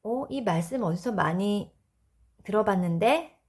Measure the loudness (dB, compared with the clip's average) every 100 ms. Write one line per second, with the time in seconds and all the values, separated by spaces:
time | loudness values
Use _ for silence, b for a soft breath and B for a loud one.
0 | -4 -4 -4 -2 0 0 0 -2 0 0
1 | -2 -2 -2 -2 0 -2 -4 _ _ _
2 | _ _ _ _ -2 0 2 2 2 2
3 | 4 2 -2 _